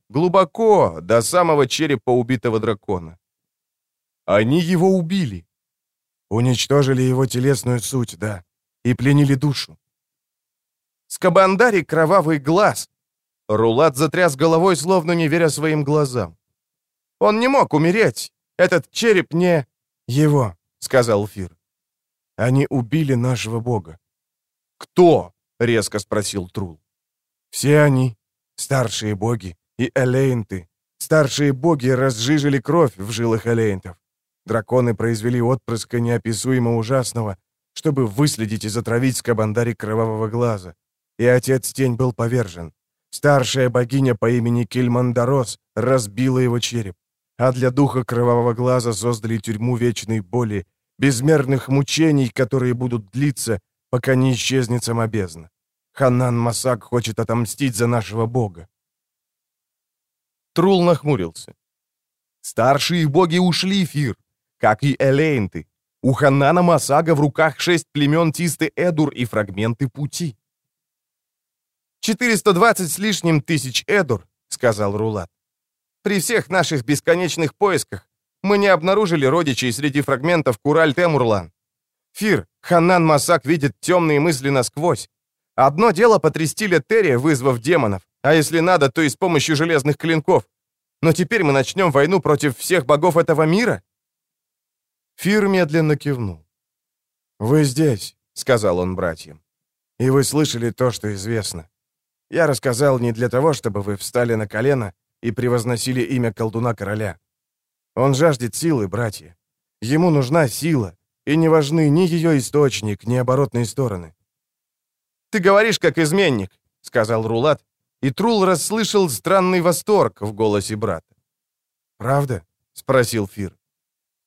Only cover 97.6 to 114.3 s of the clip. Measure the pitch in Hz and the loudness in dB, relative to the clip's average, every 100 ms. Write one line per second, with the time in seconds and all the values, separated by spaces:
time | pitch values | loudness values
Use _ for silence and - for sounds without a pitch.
97.6 | 147 123 156 107 - - _ - - 120 | 2 2 0 0 -6 -18 _ -8 0 0
98.6 | 101 90 90 90 90 80 80 76 _ _ | 2 0 -2 -4 -6 -6 -14 -20 _ _
99.6 | _ _ _ - 127 139 135 143 151 117 | _ _ _ -4 0 2 2 0 -2 -2
100.6 | 117 - 127 110 107 101 104 117 98 87 | -6 -2 -2 -2 -8 -8 -6 -6 -6 -10
101.6 | 80 _ _ _ _ _ _ 143 156 131 | -16 _ _ _ _ _ _ -2 0 0
102.6 | 135 117 143 127 120 110 120 123 156 139 | -2 0 2 2 -2 -2 -2 0 0 -2
103.6 | 117 101 98 101 - 123 120 110 104 107 | -4 -6 -6 -8 -6 -2 0 -2 -4 -2
104.6 | 131 135 101 - _ _ 117 110 123 120 | 0 0 -4 -12 _ _ -8 -4 -2 0
105.6 | 113 117 131 131 117 127 117 101 110 113 | -2 -4 -4 -4 -2 -2 -2 -4 -6 -4
106.6 | 120 110 98 107 104 80 _ _ _ _ | -4 -4 -6 -6 -6 -10 _ _ _ _
107.6 | _ _ _ - 135 131 165 127 120 - | _ _ _ -2 0 2 2 0 -4 -4
108.6 | 165 143 98 101 117 - 78 87 _ _ | -2 0 -2 -4 -6 -8 -16 _ _ _
109.6 | _ _ 110 156 180 147 123 170 139 - | _ _ -2 2 2 2 2 0 0 -2
110.6 | 170 147 95 - _ _ - 156 160 160 | -2 -2 -2 -8 _ _ -2 0 4 2
111.6 | 139 165 151 151 185 170 165 147 117 147 | 2 2 2 2 2 0 0 0 0 0
112.6 | 143 - 110 101 107 127 123 131 139 120 | 0 0 -6 -6 -4 -2 0 0 0 -2
113.6 | 113 - 127 92 82 _ _ | -4 -4 -6 -6 -12 _ _